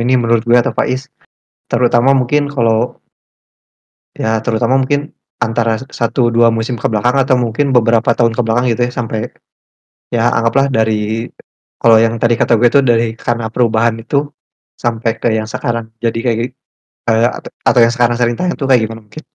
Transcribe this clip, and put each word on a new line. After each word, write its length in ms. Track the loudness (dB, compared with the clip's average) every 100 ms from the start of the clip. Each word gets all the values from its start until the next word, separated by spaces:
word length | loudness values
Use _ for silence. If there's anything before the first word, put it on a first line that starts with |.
ini 160 | 0 0
menurut 240 | 2 0
gue 140 | 2 2
atau 160 | 2 -2
Faiz. 320 | -2 -4 -8 _ _ _ _ _ _
Terutama 400 | -2 2 2 2 2
mungkin 320 | 2 0 -2
kalau, 460 | 0 0 2 -2 -6 _ _ _ _ _ _ _ _ _ _ _ -6
ya 240 | -2 -2
terutama 320 | -2 0 0 0
mungkin 320 | 0 -2 -4 _ _ _
antara 400 | -4 0 -2 -2
satu 480 | -6 -4 -2 0 0
dua 180 | 2 2
musim 240 | 2 -4 -4
ke 140 | -2
belakang 240 | 0 0 0
atau 160 | 0 0
mungkin 320 | 0 -2 0
beberapa 400 | 2 2 2 2
tahun 240 | 2 0 0
ke 60 |
belakang 220 | 0 0 0
gitu 80 | 0 -2
ya, 20 |
sampai, 300 | -2 -4 -4 -6 -10 _ _ _ _ _ _ _
ya 160 | -2 0
anggaplah 340 | 0 0 2 0
dari, 600 | 0 0 0 -2 -4 -6 -12 -20 _ _ _
kalau 220 | 2 4
yang 180 | 2 0
tadi 160 | 0 0
kata 240 | 2 2
gue 80 | 2
tuh 100 | 2
dari 320 | 2 0 -2 -4
karena 320 | -4 -2 -4
perubahan 420 | -2 0 2 0 -2
itu 260 | -2 -2 -2 -10 _ _ _ _
sampai 400 | -6 -2 -4 -2
ke 80 | -2
yang 160 | -2 -4
sekarang. 460 | -4 -4 -4 -8 _
Jadi 160 | -4 -2 -2
kayak 120 | -2
gi-, 140 | -4 -10 _ _ _ _ -2
eee, 200 | 0 0
at-, 220 | -2 -10 -4
atau 160 | 0 2
yang 140 | 2 2
sekarang 220 | 0 0
sering 160 | -2 0
tayang 220 | -2 -2
tuh 80 | 0
kayak 160 | 0 0
gimana 160 | -6 -12
mungkin? 180 | -14 -14